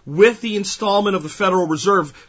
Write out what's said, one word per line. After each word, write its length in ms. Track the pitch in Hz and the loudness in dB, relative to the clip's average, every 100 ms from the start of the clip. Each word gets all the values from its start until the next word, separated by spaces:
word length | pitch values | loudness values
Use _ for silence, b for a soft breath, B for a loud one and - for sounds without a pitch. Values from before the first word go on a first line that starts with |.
| - | -10
with 340 | 151 214 226 | 4 4 4
the 140 | 233 208 | -4 -4
installment 600 | 196 - 214 202 202 190 | -6 -4 0 2 2 -2
of 60 | |
the 80 | 151 | -6
Federal 380 | - 196 185 170 | -2 0 0 0
Reserve, 460 | 156 185 196 151 B | -2 2 0 0 B